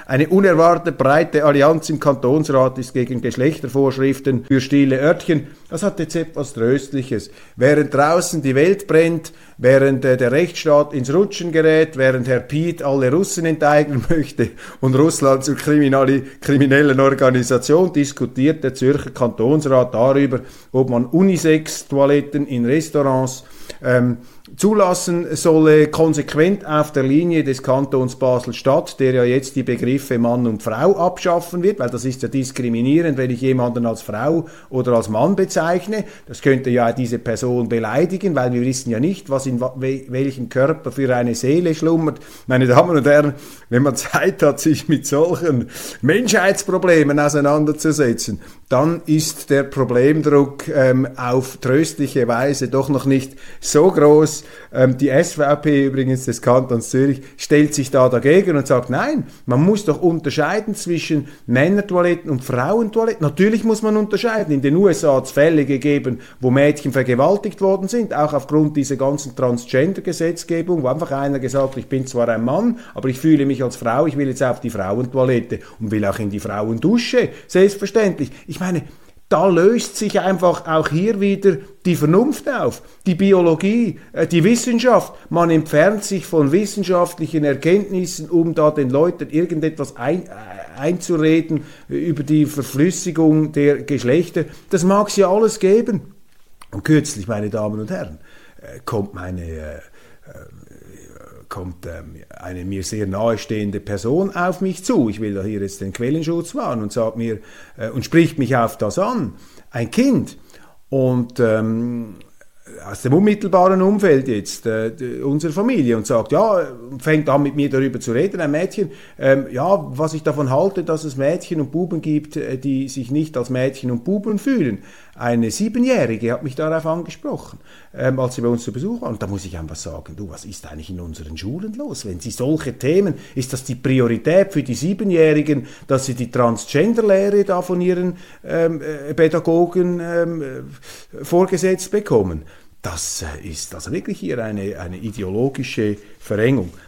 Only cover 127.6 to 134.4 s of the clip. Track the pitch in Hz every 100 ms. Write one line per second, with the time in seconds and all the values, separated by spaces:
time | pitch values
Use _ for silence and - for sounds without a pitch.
127.6 | - - - - 131 131 127 127 120 120
128.6 | - 123 185 233 240 107 98 98 92 85
129.6 | 78 80 - 78 - 80 98 78 - -
130.6 | - 78 78 90 85 78 76 80 95 160
131.6 | 214 220 294 - 107 87 113 - 131 156
132.6 | 147 - 127 180 196 - - 135 127 127
133.6 | - 120 127 131 117 113 156 180